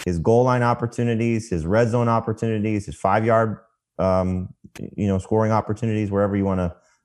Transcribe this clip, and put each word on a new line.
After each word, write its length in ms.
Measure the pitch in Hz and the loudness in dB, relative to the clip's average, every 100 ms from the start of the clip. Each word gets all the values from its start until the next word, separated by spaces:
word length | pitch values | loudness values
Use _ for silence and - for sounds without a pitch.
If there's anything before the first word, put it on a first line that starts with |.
his 140 | 90 85 | -4 -2
goal 260 | 95 117 | 2 4
line 180 | 127 123 | 4 2
opportunities, 840 | 120 120 117 - 120 113 117 113 - | 2 0 -2 -2 -2 0 0 -2 -2
his 160 | 87 | -4
red 240 | 80 107 117 | 0 2 2
zone 180 | 120 117 | 2 2
opportunities, 800 | 113 113 107 113 107 110 104 | 0 -2 -4 -2 -2 -2 -2
his 100 | 95 | -4
five-yard, 640 | - 95 107 110 113 110 101 _ _ _ - | -8 -2 0 2 2 2 -4 _ _ _ -2
um, 540 | 95 92 92 90 92 - - - - | 0 2 0 -2 -6 -14 -20 -16 -12
you 120 | - 101 | -4 -2
know, 100 | 95 | -2
scoring 360 | - 110 110 | 0 0 2
opportunities, 580 | 110 - 104 113 107 104 | 0 0 -4 -2 -2 -2
wherever 260 | 98 101 101 | 0 0 0
you 80 | |
wanna 320 | 98 92 87 - _ _ | 0 0 -2 -6 _ _